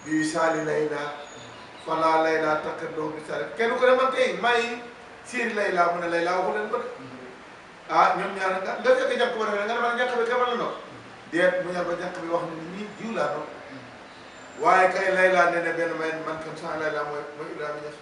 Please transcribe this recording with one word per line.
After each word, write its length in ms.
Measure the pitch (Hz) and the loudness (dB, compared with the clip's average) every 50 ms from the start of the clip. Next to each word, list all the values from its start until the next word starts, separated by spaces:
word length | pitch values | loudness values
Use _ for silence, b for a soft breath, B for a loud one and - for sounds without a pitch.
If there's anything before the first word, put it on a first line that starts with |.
| - | -4
Bi 200 | 151 156 156 156 | 0 0 0 0
saali 400 | 156 165 165 160 160 160 156 151 | 2 2 2 2 4 2 2 0
lay 240 | 156 151 151 151 151 | 0 0 0 0 0
laa. 220 | 147 143 147 135 - - - - - - - - - - - - - - - | -2 -4 -4 -6 -8 -10 -12 -14 -14 -16 -16 -16 -16 -16 -18 -18 -18 -12 -6
Fala 360 | 160 160 160 160 160 160 160 160 | -4 0 2 4 4 6 6 4
lay 180 | 160 160 156 | 4 4 2
laa 200 | 156 156 151 151 | 2 2 2 0
takk 340 | 156 160 - - 165 151 147 | 0 -4 -6 -6 -8 -6 -6
doo 140 | 156 156 156 | -4 -4 -4
bi 120 | - - - - | -6 -8 -8 -6
saali. 180 | 202 202 - - - - | -4 -4 -4 -6 -2 0
Kenn 180 | 226 233 254 247 | 0 0 2 4
ku 80 | 254 | 6
ne 100 | 254 254 | 6 6
man 160 | 247 262 262 | 6 4 2
tey 220 | - - 254 - 180 180 | 4 2 2 2 2 0
maay 400 | 196 233 240 233 233 233 240 247 - - - - - - - - - | 2 2 2 2 2 0 -4 -8 -10 -14 -16 -18 -18 -18 -18 -18 -16
siiri 300 | - - 247 226 220 208 | -8 -4 -4 -2 -2 0
lay 180 | 208 202 196 | 0 0 0
laa 200 | 185 180 175 170 170 | 4 4 4 4 2
mu 60 | 175 | 0
ne 60 | 175 170 | -2 0
lay 140 | 170 170 170 | 0 2 2
laa 160 | 175 180 185 | 2 2 2
waxu 180 | 190 214 214 214 | 0 0 0 -2
leen 120 | - 220 | -2 -2
ko 80 | - - | -2 -4
de. 100 | - - - - - - - - - - - - - - - - - - - - - - | -4 -6 -10 -10 -14 -14 -14 -14 -16 -16 -16 -18 -18 -20 -20 -20 -20 -20 -20 -20 -8 0
Ah, 260 | 160 165 170 - - 180 | 4 6 6 6 4 2
ñoom 160 | 196 196 196 | -2 -4 -4
ñaar 280 | - - - 190 196 | -2 -2 0 0 0
nga, 180 | - 202 - - | -2 -4 -6 0
nga 80 | 220 247 254 | 6 6 6
fekk 180 | - - 170 240 | 6 6 0 2
jànq 240 | 226 240 - - 220 | 2 0 0 0 -2
ba 80 | 214 | -2
defee 200 | 202 202 202 202 | 0 0 0 0
nga 80 | 220 233 | 0 0
ne 80 | 233 | 0
man 160 | 233 233 233 240 | 0 0 2 2
jànq 160 | 262 254 247 233 | 0 0 2 0
bi 80 | 226 | 2
kamal 240 | 226 247 254 247 247 | 2 2 2 2 2
la 60 | 240 | 2
noonu. 220 | 214 160 127 - - - - - - - - - - - - | 0 -2 -4 -6 -8 -12 -16 -16 -16 -18 -18 -18 -18 -16 -4
Déet, 320 | - 165 180 180 175 180 175 | 0 4 4 4 4 2 -2
mu 80 | 175 | -2
ñaar 140 | 180 180 175 | -2 -4 -2
ba 80 | 170 170 | -2 -2
jànq 240 | 170 180 180 - 170 | -4 -4 -6 -6 -6
bi 100 | 165 165 | -6 -2
wax 140 | 170 175 170 | -2 -2 -2
ne 80 | 170 160 | -2 -8
ni 120 | 156 160 170 180 196 | -8 -10 -10 -8 -8
ñii 120 | 208 208 - - | -10 -10 -10 -10
jiw 140 | 214 226 226 | -8 -6 -4
laa 160 | 175 147 147 | -2 -2 -2
noonu. 240 | - - - - - - - - 135 131 - 240 - - - - - - - - - - - - - - | -2 -4 -6 -10 -12 -14 -16 -14 -16 -16 -16 -16 -18 -18 -18 -18 -18 -20 -20 -18 -18 -18 -18 -16 -8 0
Waaye 280 | - 165 180 180 185 185 | 4 6 6 8 6 6
kay 240 | 180 196 190 185 185 | 4 2 2 2 4
lay 160 | 185 185 185 | 6 6 6
laa 180 | 185 180 175 170 | 6 6 6 6
nee 100 | 170 170 | 4 2
na 100 | 165 165 165 | 0 0 0
benn 200 | 165 170 165 160 156 | 0 0 -2 -2 -2
may 140 | 160 160 160 160 160 | -4 -4 -4 -4 -6
man 120 | 160 156 156 | -6 -6 -6
kam 140 | 156 160 156 156 | -8 -10 -10 -10
sax 160 | 170 165 156 156 | -8 -8 -6 -2
lay 120 | 160 156 | -2 -2
laa 120 | 156 151 151 | -2 -2 -4
mooy, 160 | 147 147 147 151 147 - 147 | -4 -6 -6 -8 -10 -10 -10
mooy 120 | 156 170 | -10 -10
Ibrahima 280 | - 147 151 151 147 151 | -8 -8 -6 -6 -6 -8
Niass. 160 | 151 151 - - | -8 -10 -12 -14